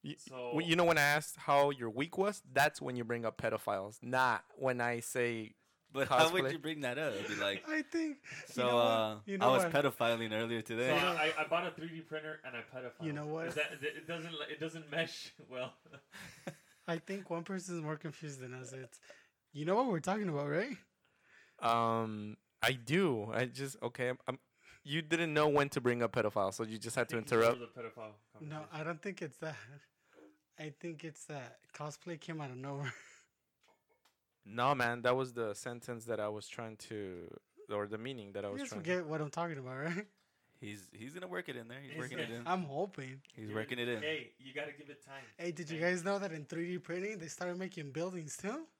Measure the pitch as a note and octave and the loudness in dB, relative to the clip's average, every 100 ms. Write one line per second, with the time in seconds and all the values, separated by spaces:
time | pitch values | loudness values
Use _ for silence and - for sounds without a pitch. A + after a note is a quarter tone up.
0 | C#3+ D3+ - C3 B2 C#3+ E3+ E3 E3+ D#3+ | -10 -12 -12 -6 0 0 4 6 8 8
1 | C#3+ D3 D3+ - - C#3+ C#3+ C#3 A#2 A2 | 8 6 2 -6 6 8 8 4 -4 -2
2 | D#3+ - G3 G3+ C#3 C3 D3+ - C#3+ B2 | -2 2 2 0 0 4 4 4 -4 -2
3 | A2+ A#2+ A2+ - A2+ A2 - G2+ G2+ A2 | -2 0 -2 0 0 0 0 -2 -2 -8
4 | B2 B2+ B2+ A2 - - C3 B2 A#2+ A#2 | 0 4 4 2 -2 -2 0 2 2 0
5 | - C3 A#2+ A2+ A2 - _ _ _ C3+ | -2 0 2 0 -6 -14 _ _ _ 0
6 | C3+ B2+ D#3+ F3+ C3+ D#3+ D3+ D#3 C3 B2+ | 6 8 8 6 0 -2 -4 -2 -2 0
7 | D#3 G2 - G2+ G2+ G2 D#4 D#4 D4 E4 | -2 -2 -2 0 0 -2 -2 -4 -2 -2
8 | D#4+ C#4 - - - B2 B2 A#2+ A#2 A2+ | -2 -4 -12 -14 -8 0 4 6 6 6
9 | G#2+ G#2+ G#2 G2 A#2+ C3 E3+ C#3 C#3+ - | 2 -2 -6 4 6 6 6 4 2 2
10 | A#2 A2+ A2+ G#2+ A2+ A#2 A2 A2+ B2+ B2 | 2 2 0 0 0 -2 -2 0 4 4
11 | F3+ E3+ D#3 D#3 D3 E3 F3+ D#3+ E3 E3 | 4 2 2 0 2 2 0 -6 -10 -10
12 | D#3+ D#3 D#3 D#3 B2+ A#2+ A2+ B2+ B2 - | -8 -8 -8 -10 -10 -10 -10 -10 -10 -6
13 | D#3+ D3 D3 D#3+ E3 D3+ D3+ D3+ D3 D3 | -4 -4 -4 -4 -4 -2 -4 -2 -6 -6
14 | D#3+ E3+ E3 D#3+ D3 D3 D#3+ D#3+ D3+ D#3 | -8 -6 -6 -8 -8 -6 -6 -6 -6 -2
15 | E3 - - - - B2+ B2+ - - - | -2 -4 -12 -16 -12 -8 -8 -10 -20 -20
16 | _ - - - - - _ _ - E3 | _ -16 -16 -10 -12 -12 _ _ -4 -4
17 | - G3 F#3 E3+ E3+ F#3+ F3+ F3 D3+ D#3 | -2 -8 -4 -6 -4 -6 -4 -4 -2 -4
18 | E3 - D3+ C3+ B2+ B2+ B2+ C3 B2+ - | -6 -10 -10 -10 -10 -10 -10 -12 -14 -18
19 | - - _ _ _ C#3+ D#3 G#3 C4 E3+ | -20 -20 _ _ _ -6 2 4 4 2
20 | E3 G#3+ G3+ C#3+ C#3+ D3+ A#3+ A3+ _ _ | 2 0 0 0 2 0 0 -6 _ _
21 | _ _ _ - - - A#2 A#2 A#2 A2+ | _ _ _ -20 -20 0 4 6 6 4
22 | A2 G#2+ G#2+ G#2+ _ _ A2+ C3 A#2 E3 | 2 -4 -8 -10 _ _ 0 0 2 4
23 | F#3 A#2 G#2+ A2 B2 B2+ C#3 C3+ A#2+ A#2+ | 4 2 0 0 0 -2 -8 -4 -4 0
24 | B2+ B2+ - C3 _ _ - - C#3+ D3+ | -2 -2 -4 -6 _ _ -20 -20 -4 -4
25 | D3+ E3 E3 D3+ D3+ D3 C#3 - B2 A#2+ | 0 2 4 6 8 8 6 4 4 4
26 | A2+ A#2+ G#2+ G#2+ F#2+ - A2+ A2 A2+ B2+ | 4 4 4 4 2 0 -4 -4 -4 0
27 | A#2+ A#2 G#2+ A#2 A#2 A#2+ A#2 - A2+ A#2+ | 0 0 4 6 6 4 -4 -10 -12 -10
28 | A2 G#2 _ - D3+ D#3 D3+ D#3 D#3 E3 | -14 -14 _ -16 -10 -10 -10 -6 -6 -4
29 | G3 F#3 D#3+ - D#3+ C#3 A2+ C#3+ _ _ | -8 -8 -10 -8 -10 -10 -14 -20 _ _
30 | _ - D3+ _ _ - D#3 C#3+ F3 D#3 | _ -20 -20 _ _ -12 -12 -8 -10 -8
31 | D#3+ D3 - D3 A#2+ A2 _ - D3+ C#3+ | -10 -12 -12 -10 -10 -16 _ -10 -10 -8
32 | F3+ E3 - D#3+ C#3+ B2 C3+ C#3 C#3 - | -10 -10 -8 -6 -6 -8 -6 -6 -6 -8
33 | - - _ _ _ _ _ _ _ _ | -18 -20 _ _ _ _ _ _ _ _
34 | _ _ _ _ G2+ A2+ C3 C#3 A#2+ A#2+ | _ _ _ _ -8 2 4 4 2 2
35 | B2 B2+ C3 A#2+ A2+ G2+ B2+ A#2+ - A#2+ | 4 4 2 -2 -2 -2 -8 -10 -8 -8
36 | A2+ A2 G#2 G#2 - - A2+ G#2+ - G#2+ | -4 -2 -2 -4 -10 -10 -10 -12 -10 -8
37 | G2 F2+ F2 - _ - G#4+ G#2 G#2 G#2+ | -6 -8 -12 -16 _ -20 -6 -4 -2 -6
38 | A#2+ C3 G2+ G2 G2+ G2+ - G3+ E3 F#3 | -8 -10 -8 -6 -4 -6 -6 -6 -2 -2
39 | D#3+ D#3 D3 E3+ E3+ D3 B2+ C3 D#3 E3+ | -2 -4 -4 -4 -4 -6 -8 -6 -4 -4
40 | G#3 _ _ _ _ _ G#2 G#2 F2+ G#2 | -6 _ _ _ _ _ -12 -12 -16 -16
41 | A#2+ E3 F3+ F3+ F3 B2 A#2 B2+ C#3 - | -14 -12 -8 -8 -6 -10 -10 -14 -12 -8
42 | B2 B2 A2+ A#2 A#2+ F#3 D#3 C#3 G3 - | -6 -6 -6 -6 0 0 0 -2 -4 -4
43 | C3 C3+ - - G#2+ G#2+ A2 B2+ A#2+ A#2 | -10 -12 -16 -12 -4 -2 -2 0 0 0
44 | D3 D#3 A#2+ _ C3 C#3 D3+ C#3+ C#3 C3+ | -2 -4 -6 _ -10 -8 -8 -10 -16 -18
45 | - C3+ B2+ - F3 E3+ D#3 D#3+ E3+ F3+ | -16 -16 -16 -6 -6 -6 -6 0 2 2
46 | F3 G3+ G3 D#3+ C#3+ E3 F3 F3+ - F3 | 0 0 -2 -6 -6 -4 -4 -4 -4 -4
47 | G3 G#3+ D#3+ - F3+ F3+ F#3 F3+ D3 C#3 | -4 -6 -10 -6 -4 -2 -6 -6 -6 -4
48 | F3+ F#3 D3+ - G3 C4+ D#4+ | -2 -4 -8 -6 -4 -6 -8